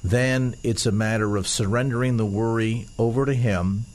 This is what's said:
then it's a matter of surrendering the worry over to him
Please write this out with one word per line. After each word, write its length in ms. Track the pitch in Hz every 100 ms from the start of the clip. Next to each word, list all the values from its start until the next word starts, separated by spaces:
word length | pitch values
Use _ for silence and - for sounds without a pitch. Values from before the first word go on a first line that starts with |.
then 520 | 95 120 127 131 127 123
it's 240 | - 107 120
a 40 |
matter 460 | 101 110 110 107 104
of 100 | 92
surrendering 680 | - 101 117 135 120 127 120
the 80 | 107
worry 600 | 98 113 113 110 113 - -
over 300 | 117 120 139
to 60 | 131
him 500 | 120 95 90 98 117